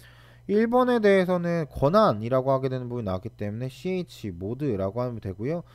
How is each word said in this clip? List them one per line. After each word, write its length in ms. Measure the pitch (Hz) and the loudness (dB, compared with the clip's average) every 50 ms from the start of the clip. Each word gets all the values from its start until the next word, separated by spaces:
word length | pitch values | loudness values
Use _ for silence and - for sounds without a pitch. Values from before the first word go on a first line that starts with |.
| - - - - - - - - - | -20 -20 -20 -20 -20 -20 -20 -14 -6
일 220 | - 202 214 226 233 | 0 2 2 2 4
번에 300 | 247 254 254 247 240 233 | 4 4 4 4 4 4
대해서는 680 | 208 202 196 190 180 180 180 175 170 170 170 170 156 - | 6 6 6 6 4 2 0 0 0 0 -2 -2 -2 -4
권한이라고 800 | - - 131 147 185 220 220 175 113 104 110 117 131 131 127 135 | -2 0 2 4 6 6 6 4 4 0 -2 0 0 0 2 2
하게 180 | 135 131 135 131 | 0 0 0 -2
되는 200 | 131 127 123 120 | -4 -4 -6 -6
부분이 160 | 120 123 110 | -6 -6 -4
나왔기 240 | 95 92 92 - 110 | -4 -4 -4 -6 -8
때문에 380 | - - 104 104 104 113 127 131 | -10 -8 -6 -6 -6 -6 -8 -8
씨에이치 640 | - - - 185 185 180 170 - - - - 104 87 | -10 -8 -6 -4 -4 -4 -6 -8 -12 -12 -10 -10 -8
모드라고 680 | 85 92 104 123 131 151 139 104 95 95 98 101 120 123 | -8 -6 -8 -6 -4 -4 -2 -2 -2 -2 -2 -2 -4 -4
하면 180 | 127 120 104 | -4 -6 -8
되고요. 420 | - 98 90 95 110 139 165 175 - - - | -8 -10 -8 -6 -6 -6 -6 -6 -8 -12 -20